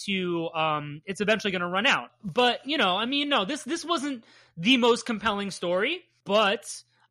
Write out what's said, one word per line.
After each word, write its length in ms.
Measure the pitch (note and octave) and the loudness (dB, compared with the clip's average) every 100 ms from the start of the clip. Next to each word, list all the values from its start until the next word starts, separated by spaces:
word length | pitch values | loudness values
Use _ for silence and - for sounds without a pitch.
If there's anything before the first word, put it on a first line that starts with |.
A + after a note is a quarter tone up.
| - | -4
to, 440 | F#3+ F3+ E3+ E3 | -2 0 -2 -2
um, 480 | D#3+ D#3 D3+ D3 D3 - | -2 0 -2 -4 -10 -8
it's 160 | G3 | -2
eventually 300 | G3+ A3 G#3 | 0 0 0
gonna 180 | F3+ F3 | -2 -2
run 160 | F#3 C4 | 0 2
out. 240 | D#3 B2 _ | 2 -2 _
But, 420 | G3+ F#3 B3 A3+ C4 | -6 2 2 2 -2
you 120 | D4+ | 0
know, 200 | G3 F#3 | 2 2
I 80 | A#3+ | 0
mean, 240 | C#4+ C#4+ | -2 0
no, 160 | C4 A3+ | 0 0
this, 180 | D4 | -4
this 220 | A#3+ E4 D4 | -6 -6 -2
wasn't 400 | E4 C#4+ B3 - - _ - | -2 -2 -6 -12 -20 _ -2
the 180 | F#3 C4 | 2 6
most 280 | A#3 A#3 - | 6 4 0
compelling 460 | G#3+ A3+ G3+ G3+ | -2 -2 -2 -4
story, 500 | - F3 F3+ B3 F4+ - _ - | -4 -2 0 0 -4 -10 _ 0
but 560 | G#3 G3+ A3+ - - - _ _ | 2 4 0 -6 -16 -18 _ _